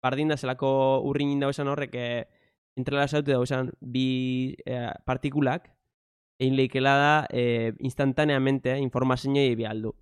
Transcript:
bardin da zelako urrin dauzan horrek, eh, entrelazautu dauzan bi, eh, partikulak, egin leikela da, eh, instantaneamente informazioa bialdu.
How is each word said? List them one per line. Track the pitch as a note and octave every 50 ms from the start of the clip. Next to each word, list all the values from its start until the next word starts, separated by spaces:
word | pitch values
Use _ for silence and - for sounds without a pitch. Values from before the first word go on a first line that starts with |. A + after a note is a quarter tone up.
| -
bardin | B2+ C3 C3+ D3+ D#3
da | D3+
zelako | C#3 - B2+ C3 B2+ C#3+ C3+ C3+ C3+ C3+ C3+ C3+ C3+
urrin | - C#3+ C#3 C3+ C#3+ C#3+ C#3+ C#3+
dauzan | C#3 C#3 C#3 - C#3+ C#3
horrek, | C#3+ D3 C#3+ B2 -
eh, | B2 B2 A#2+ A#2+ A#2+ A2 _ _ _ _ _ _ _ _ _ _
entrelazautu | - B2+ C#3 C3+ C#3 C#3+ C3+ C#3+ D3+ D3 C#3
dauzan | C#3 B2 B2 B2 C#3 C3 C3 B2+ - _
bi, | - B2+ B2 B2+ C3 C3 C3 B2+ B2+ B2+ B2+ B2+ B2+ C3 - - -
eh, | - B2+ B2 A#2+ A#2 - - _
partikulak, | - B2+ B2+ - D3 C3+ D3 C#3+ B2+ B2+ F3 _ - _ _ _ _ _ _ _ _ _ _ _ _ _ _
egin | C3 C3 C3+
leikela | C3+ C3 A#2+ - C3+ C3 C#3 C#3
da, | C#3 C#3+ D3 D3+ D3+ C#3+ -
eh, | - B2 A#2+ A#2+ A#2 A#2 A2+ A2+ A2
instantaneamente | - - C3 B2 - C#3+ C#3 B2+ - D3+ D#3 C#3+ C3+ C3 C3+ C3+ C3+ - B2+ B2+
informazioa | C#3 C#3 B2+ - B2 B2+ C3 B2+ A#2+ - C3+ C#3 C#3+ C#3 C3 A#2+
bialdu. | A2+ A#2 G#2+ A2 A2 A2 A2 - -